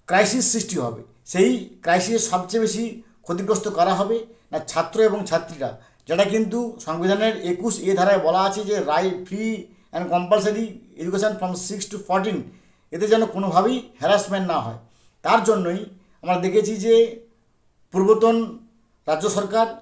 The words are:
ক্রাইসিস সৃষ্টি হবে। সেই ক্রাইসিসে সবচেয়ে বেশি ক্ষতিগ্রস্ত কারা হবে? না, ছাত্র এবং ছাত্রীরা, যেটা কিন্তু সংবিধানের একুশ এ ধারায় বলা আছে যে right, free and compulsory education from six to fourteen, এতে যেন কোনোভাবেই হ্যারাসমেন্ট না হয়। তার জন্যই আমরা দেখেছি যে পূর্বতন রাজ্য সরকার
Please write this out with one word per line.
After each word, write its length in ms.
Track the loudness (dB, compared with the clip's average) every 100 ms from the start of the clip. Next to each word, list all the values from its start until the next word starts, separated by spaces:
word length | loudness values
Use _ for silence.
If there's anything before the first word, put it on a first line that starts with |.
| 0
ক্রাইসিস 460 | 4 4 4 2
সৃষ্টি 240 | 2 -2 -4
হবে। 240 | -4 -6 -14 _
সেই 540 | -4 2 4 2 -4 -8
ক্রাইসিসে 360 | 0 2 2 0
সবচেয়ে 420 | 0 -2 -2 0
বেশি 420 | 0 -2 -6 -8 -18 _
ক্ষতিগ্রস্ত 460 | -8 -4 0 -2 -2
কারা 260 | 0 2
হবে? 320 | 2 0 -2 -6 -18 _
না, 60 | -8
ছাত্র 420 | -4 -4 -2 2
এবং 240 | 2 2
ছাত্রীরা, 540 | -2 -4 -4 -8 -8 -8 -20 _ -4
যেটা 180 | 0
কিন্তু 540 | 2 0 -2 -2 -6 -8
সংবিধানের 540 | -8 -2 0 2 0 0 -4
একুশ 300 | -2 -2 -2
এ 140 | 0
ধারায় 240 | 2 4 4
বলা 220 | 2 2
আছে 220 | 2 -2
যে 120 | -4 -4
right, 360 | 0 0 0 -4 -8
free 240 | -6 -4 -6 -10 _ _
and 100 | -8 -2
compulsory 540 | -2 2 2 2 -2 -4 -10 -20 -10
education 320 | -4 -2 -2 -2
from 120 | -6 -4 -6
six 100 | -8 -8
to 40 | -8 -2
fourteen, 300 | -2 0 -4 -8 -16 _ _ _
এতে 160 | -4 2
যেন 180 | 2 2
কোনোভাবেই 640 | -2 0 2 2 0 -6 -4
হ্যারাসমেন্ট 480 | 2 2 2 -2 -2
না 120 | -2
হয়। 180 | -4 -10 -16 _ _ _
তার 220 | 2 2
জন্যই 400 | 4 2 0 -4 -8 -18 _ _
আমরা 140 | -2 -2
দেখেছি 400 | 0 0 0 0
যে 180 | 2 4 4 -2 -18 _ _ _ _ _ _
পূর্বতন 440 | 2 4 6 4 2 -2 -10 -20 _ _ _ -4
রাজ্য 240 | -2 0
সরকার 360 | -2 0 0 0 -2